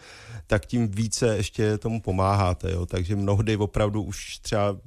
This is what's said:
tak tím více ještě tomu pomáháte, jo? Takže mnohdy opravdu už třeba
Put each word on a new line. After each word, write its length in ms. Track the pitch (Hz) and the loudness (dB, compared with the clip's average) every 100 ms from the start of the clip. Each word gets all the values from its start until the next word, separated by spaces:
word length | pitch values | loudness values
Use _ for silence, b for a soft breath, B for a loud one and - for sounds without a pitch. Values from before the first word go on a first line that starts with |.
| B B B B B | B B B B B
tak 180 | 110 - | -2 0
tím 220 | 123 113 | 0 0
více 500 | 98 113 - 120 104 | 0 -2 2 2 2
ještě 400 | 98 - 107 104 | -2 0 0 0
tomu 240 | 113 113 | -2 -4
pomáháte, 720 | 101 95 95 101 92 90 92 | -2 2 4 4 4 2 -2
jo? 140 | 87 87 | -2 -2
Takže 300 | 101 87 101 | -2 -2 0
mnohdy 420 | 98 101 107 107 | 2 2 2 2
opravdu 460 | 104 - 107 107 | 0 2 2 0
už 340 | 101 101 - - | -4 -6 -10 -12
třeba 400 | - 107 101 95 | -4 0 0 -2